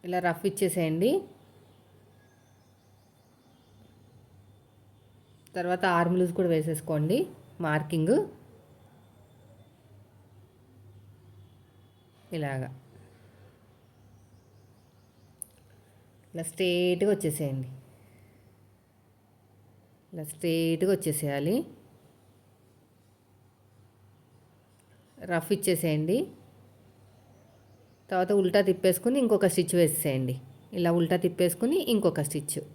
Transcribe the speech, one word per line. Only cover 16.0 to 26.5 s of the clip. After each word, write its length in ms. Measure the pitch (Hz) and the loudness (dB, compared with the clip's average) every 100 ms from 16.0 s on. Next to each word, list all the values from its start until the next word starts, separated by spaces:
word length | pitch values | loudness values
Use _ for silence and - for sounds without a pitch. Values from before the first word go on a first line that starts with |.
| _ _ _ | _ _ _
ఇలా 100 | 170 165 | -10 -10
స్ట్రైట్‌గా 580 | - 185 175 180 180 202 202 | -2 0 2 2 2 2 0
వచ్చేసేయండి, 540 | 170 147 147 135 127 - - - - - - - - _ _ _ _ _ _ _ _ _ _ _ _ _ _ _ _ | -2 -4 -4 -6 -8 -14 -20 -20 -20 -20 -20 -20 -20 _ _ _ _ _ _ _ _ _ _ _ _ _ _ _ _
ఇలా 100 | 170 151 | -12 -12
స్ట్రైట్‌గా 600 | - 170 165 165 165 185 185 | -6 -2 0 0 0 0 0
వచ్చేసేయాలి. 600 | 165 147 147 139 147 226 - - - - - _ _ _ _ _ _ _ _ _ _ _ _ _ _ _ _ _ - _ - _ _ _ _ _ _ _ _ _ _ - 185 | -2 -4 -4 -4 -2 -2 -4 -14 -20 -20 -20 _ _ _ _ _ _ _ _ _ _ _ _ _ _ _ _ _ -20 _ -20 _ _ _ _ _ _ _ _ _ _ -18 -2
రఫ్ 200 | 170 165 202 | -2 0 -2
ఇచ్చేసేయండి. 600 | - 165 170 151 156 226 381 - - | 0 0 2 0 2 0 -2 -10 -20